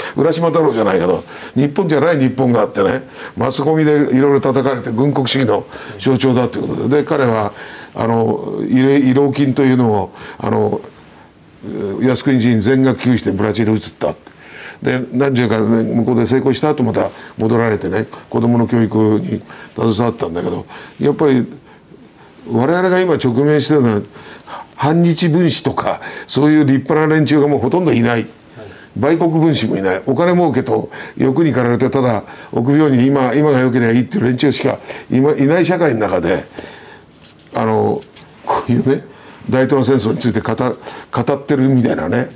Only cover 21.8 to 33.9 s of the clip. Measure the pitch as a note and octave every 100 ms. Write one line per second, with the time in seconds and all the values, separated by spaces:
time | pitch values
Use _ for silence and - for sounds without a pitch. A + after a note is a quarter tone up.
21.8 | - - - - - - - A#2 C#3 F3+
22.8 | F#3 F#3 F#3 C#3 C3 A#2 D3 D3+ C3+ D3+
23.8 | A#2+ G#2 - - - - - - - -
24.8 | C#3 E3+ E3+ D#3 F3 E3 E3+ - C3 -
25.8 | G#2 D#2 - - - B2+ D3+ D3+ C3+ C3+
26.8 | C3+ D#3 D#3 D#3 B2+ D3+ D3 B2+ A#2+ E3+
27.8 | E3 A#2 A#2 A#2 A2 - - - - -
28.8 | - G2+ C#3 E3+ E3+ D#3+ D#3+ - A2 F#2+
29.8 | F#2+ F#2+ B2+ C3+ F3 F3+ E3 B2 - A2
30.8 | - - - - C3 C#3 D#3 B2+ A#2+ A#2+
31.8 | C3 C#3 B2 G2+ - - - A#2+ B2 D3
32.8 | D3+ B2+ C3+ C#3 B2+ C3+ D3+ C3 B2+ A#2+
33.8 | A#2